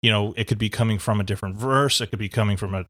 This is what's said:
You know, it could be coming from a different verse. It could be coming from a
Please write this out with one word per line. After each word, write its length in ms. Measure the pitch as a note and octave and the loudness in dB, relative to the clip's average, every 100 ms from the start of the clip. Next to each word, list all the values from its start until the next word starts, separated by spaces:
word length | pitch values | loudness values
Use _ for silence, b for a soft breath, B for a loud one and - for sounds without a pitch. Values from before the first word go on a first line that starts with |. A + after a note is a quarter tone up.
You 100 | A#2 | 4
know, 220 | G#2+ G#2 A2+ | 2 0 -2
it 100 | G#2+ | -2
could 100 | G#2+ | 0
be 120 | A2 | -2
coming 280 | - A2+ G#2+ | 0 0 0
from 220 | - G#2 | 0 0
a 20 | |
different 320 | G2 G2 G2 G2 | 0 -4 -4 -4
verse. 460 | B2+ C3+ C#3+ - | 0 2 4 2
It 60 | A#2 | -2
could 120 | G2+ | -4
be 80 | G#2 | -2
coming 300 | - G#2 G2 | 2 2 2
from 160 | G2 | -2
a 100 | F#2+ | -4